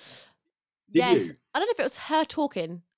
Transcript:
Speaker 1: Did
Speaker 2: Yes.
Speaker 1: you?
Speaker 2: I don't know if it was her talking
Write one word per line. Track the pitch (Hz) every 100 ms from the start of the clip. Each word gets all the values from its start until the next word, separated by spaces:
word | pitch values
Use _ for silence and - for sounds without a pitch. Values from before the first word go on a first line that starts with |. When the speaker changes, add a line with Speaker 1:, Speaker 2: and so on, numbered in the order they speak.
| - - - _ _ _ _ _ _
Speaker 1:
Did | -
Speaker 2:
Yes. | 247 139 87
Speaker 1:
you? | - _
Speaker 2:
I | 294
don't | 427
know |
if | 466
it |
was | - -
her | - 311
talking | 311 - 285 190 165 175 -